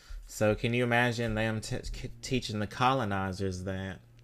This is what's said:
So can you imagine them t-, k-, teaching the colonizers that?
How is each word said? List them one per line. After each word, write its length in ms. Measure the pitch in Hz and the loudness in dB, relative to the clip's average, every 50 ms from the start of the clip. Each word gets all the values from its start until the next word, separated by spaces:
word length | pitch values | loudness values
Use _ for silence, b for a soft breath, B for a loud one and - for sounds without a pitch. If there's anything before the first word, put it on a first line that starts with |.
| B B B B B | B B B B B
So 300 | - - - 110 107 107 | -10 -2 2 4 4 4
can 180 | - - 117 117 | 4 2 0 2
you 100 | 123 123 | 2 2
imagine 520 | 120 117 117 123 123 117 117 117 113 107 | 4 4 4 4 4 2 0 0 0 0
them 260 | 107 110 113 110 107 | 0 0 0 0 -2
t-, 160 | - - 127 - - - - | -4 -4 -6 -6 -6 -6 -8
k-, 180 | - - - - - | -8 -8 -10 -10 -10
teaching 380 | - - 131 123 - - 110 104 | -4 -2 -2 -2 -2 -2 -2 -2
the 80 | 104 101 | -4 -4
colonizers 960 | - - 127 127 135 135 113 101 101 98 95 95 92 95 98 95 92 90 92 | 0 2 4 4 4 4 2 0 0 0 0 -2 -2 -2 -2 -2 -2 -4 -4
that? 360 | 95 95 95 95 95 92 - - - - - | -4 -4 -4 -4 -6 -8 -10 -14 -20 -20 -20